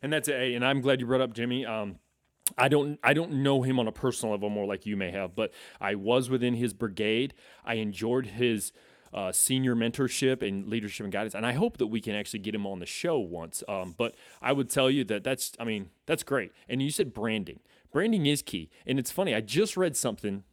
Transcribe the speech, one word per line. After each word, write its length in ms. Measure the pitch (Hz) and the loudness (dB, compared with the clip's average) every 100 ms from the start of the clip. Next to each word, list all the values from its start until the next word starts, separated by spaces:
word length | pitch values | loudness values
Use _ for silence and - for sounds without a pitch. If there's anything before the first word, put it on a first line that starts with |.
and 100 | 139 | 0
that's 160 | 151 147 | -2 0
a, 260 | 135 127 123 | 0 0 2
and 100 | 127 | 2
I'm 160 | 139 | 2
glad 180 | 127 131 | 4 2
you 60 | 120 | 4
brought 140 | 127 | 2
up 120 | 127 | 2
Jimmy. 320 | 110 117 123 117 | 0 -2 -2 -2
Um, 320 | 110 104 92 _ _ _ _ - - | -4 -6 -8 _ _ _ _ -4 2
I 100 | 127 | 4
don't, 320 | 147 143 147 | 4 2 0
I 100 | 120 | 4
don't 180 | 147 170 139 | 4 2 0
know 180 | 139 139 | 4 4
him 180 | 127 131 | 4 2
on 80 | 113 | 0
a 40 | |
personal 420 | 110 131 123 113 | 0 -2 0 -2
level 160 | 104 104 | -2 -2
more 160 | 104 101 | -2 -2
like 200 | 98 107 | -4 -4
you 120 | 104 | -2
may 140 | 92 | -2
have, 240 | 95 95 87 | -2 -6 -2
but 160 | 110 - - - | -4 -4 -20 -6
I 160 | 101 101 | -4 -2
was 340 | 98 123 127 | 4 4 4
within 260 | 131 123 117 | 2 2 2
his 180 | 120 | 0
brigade. 600 | 98 117 95 104 110 135 - - - | -2 -6 -2 0 2 0 -6 -20 -18
I 120 | - 117 | -6 -2
enjoyed 520 | 107 98 110 123 127 | -2 -2 0 0 -2
his, 440 | 104 123 110 - - - - _ | 0 2 2 -2 -10 -20 -20 _
uh, 180 | - 95 | -6 -4
senior 440 | 92 - 131 131 117 | 0 2 4 2 2
mentorship 680 | 117 117 127 - 131 131 | 0 2 -2 2 2 2
and 260 | 110 98 98 | -2 -4 -4
leadership 360 | 113 104 - | -4 -4 -6
and 100 | 104 | -4
guidance. 220 | 98 110 101 | -2 -4 -2
And 100 | 117 | -2
I 60 | |
hope 240 | 123 233 - | 2 0 0
that 100 | 110 | -2
we 140 | 113 | -2
can 140 | 107 104 | -2 -4
actually 240 | 101 113 | -4 -6
get 160 | 98 107 | -4 -4
him 100 | 101 | -4
on 140 | 95 | -8
the 60 | 87 | -8
show 320 | - 170 156 | -4 -2 0
once. 440 | 92 85 82 - - | -2 -6 -8 -10 -6
Um, 260 | 98 92 85 | -6 -6 -2
but 180 | 117 - - - | -4 -4 -20 -6
I 100 | 123 | 0
would 160 | 139 127 | 0 2
tell 180 | - 131 | 2 4
you 140 | 139 117 | 4 2
that 180 | 107 | -2
that's, 280 | 98 131 - - | -2 -4 -4 -6
I 40 | 117 | -4
mean, 240 | 107 95 _ - | -4 -6 _ -4
that's 160 | 160 | -4
great. 280 | - 139 95 _ - | 0 -2 -2 _ -6
And 140 | 123 | -2
you 80 | 139 | -2
said 240 | - 147 | 0 -2
branding. 460 | 113 113 110 92 - _ _ _ | -2 -2 -2 -4 -12 _ _ _
Branding 340 | - 208 214 147 | 0 2 4 4
is 160 | 147 | 2
key. 300 | - 92 78 - - | -2 -8 -8 -14 -2
And 100 | 135 | 0
it's 140 | 123 | 0
funny, 240 | - 190 110 | 0 0 0
I 60 | |
just 360 | 110 123 214 - | 0 2 2 2
read 180 | 185 139 | 0 2
something 480 | 131 104 104 98 98 | -2 -2 -4 -6 -8